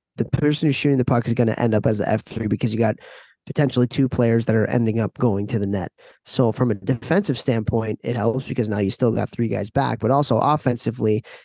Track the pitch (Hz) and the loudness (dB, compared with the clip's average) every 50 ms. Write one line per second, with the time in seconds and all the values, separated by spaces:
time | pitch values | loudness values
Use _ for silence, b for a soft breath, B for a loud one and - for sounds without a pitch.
0 | _ _ _ - - - - - - 147 151 - - 156 135 - - 143 139 127 | _ _ _ -6 -4 -2 -2 0 0 0 0 2 0 0 0 2 2 2 2 2
1 | 123 - 127 120 117 - 117 113 120 110 - - 120 117 107 107 - 120 110 101 | 2 2 2 2 2 0 0 2 2 2 2 0 0 2 2 2 2 2 0 2
2 | 101 - 107 110 - - - 110 113 104 104 - - 113 110 110 117 110 107 B | 0 0 0 -2 -2 -6 -8 -6 -2 -2 -2 0 0 -2 0 0 0 0 0 B
3 | B B B B B B B B _ - - - 151 131 - 127 123 120 - - | B B B B B B B B _ -6 -2 0 0 2 2 2 0 2 2 0
4 | 135 127 - - 120 117 113 117 113 - 110 113 107 - - 123 120 110 104 113 | 0 0 2 2 2 4 2 2 2 2 2 2 2 2 0 0 0 0 0 0
5 | 117 - - - 113 120 98 101 104 101 - 110 101 98 104 98 92 - - B | -2 -2 -2 0 0 0 2 0 -2 -2 -2 -2 -2 -2 -2 -2 -4 -6 -10 B
6 | B B B B B - - - 131 113 107 - 131 123 107 101 95 98 117 117 | B B B B B -6 0 2 2 2 2 0 0 0 0 -2 -2 -4 -4 -4
7 | - - 160 190 208 - 135 - - - 120 113 107 - - 113 110 110 107 - | -2 0 0 0 2 0 -4 -2 -2 -2 0 0 0 -2 -2 -2 -2 -4 -6 -6
8 | - - 120 127 104 117 110 131 139 - - - 113 107 107 101 104 98 - - | -4 -4 -4 0 0 0 0 -2 -4 -4 -4 -2 -2 -2 0 0 0 -2 0 0
9 | 131 117 107 107 101 - - - 120 110 107 101 98 110 - 139 135 123 113 113 | 0 0 2 0 -2 -4 -4 -4 -2 -2 -2 -4 -6 -2 -2 -2 0 0 -2 -2
10 | - 110 131 139 147 - 120 110 - 139 151 151 - 131 123 117 - 127 113 123 | 0 2 2 2 2 2 2 2 2 2 0 2 0 -2 -2 -2 -4 -6 -4 0
11 | 117 110 107 107 B B B B | 0 0 0 0 B B B B